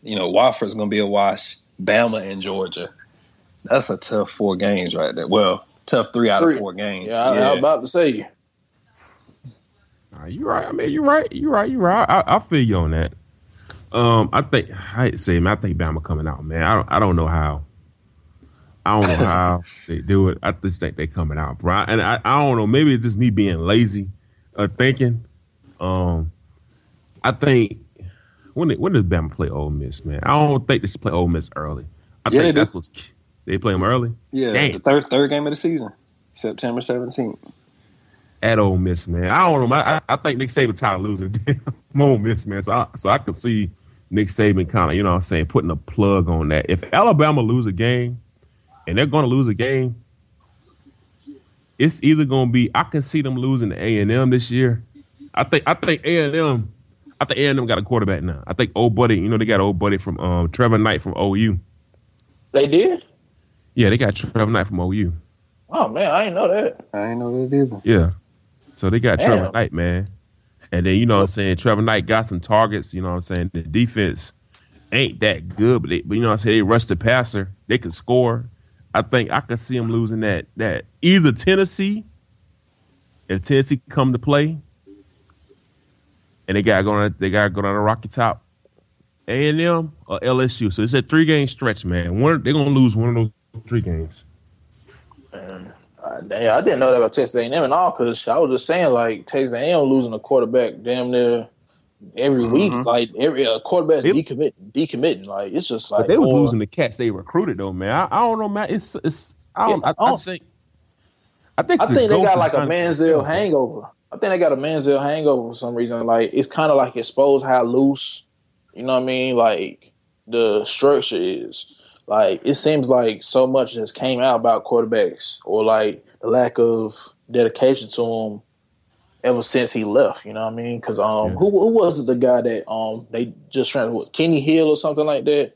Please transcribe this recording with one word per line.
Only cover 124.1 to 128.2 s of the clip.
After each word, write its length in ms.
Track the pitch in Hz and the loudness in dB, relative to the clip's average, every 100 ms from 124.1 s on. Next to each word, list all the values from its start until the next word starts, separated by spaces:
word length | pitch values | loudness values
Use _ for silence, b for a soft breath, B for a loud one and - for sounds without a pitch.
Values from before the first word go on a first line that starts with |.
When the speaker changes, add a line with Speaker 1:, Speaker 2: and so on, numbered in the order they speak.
| 123 | 0
Speaker 2:
out 160 | 131 120 | 2 2
about 280 | 117 110 | 2 0
quarterbacks 760 | - 120 113 113 95 - - - | 2 0 2 2 0 -2 -14 -14
or, 200 | - 107 | -4 0
like, 420 | 110 110 107 - _ b | 2 2 0 -4 _ b
the 60 | 113 | -2
lack 300 | 120 123 - | 0 0 2
of 380 | 117 113 110 - - _ _ | 2 2 -4 -8 -20 _ _
dedication 580 | 120 117 - 127 135 110 | 0 0 4 2 2 -4
to 120 | - 117 113 | -6 -4 -2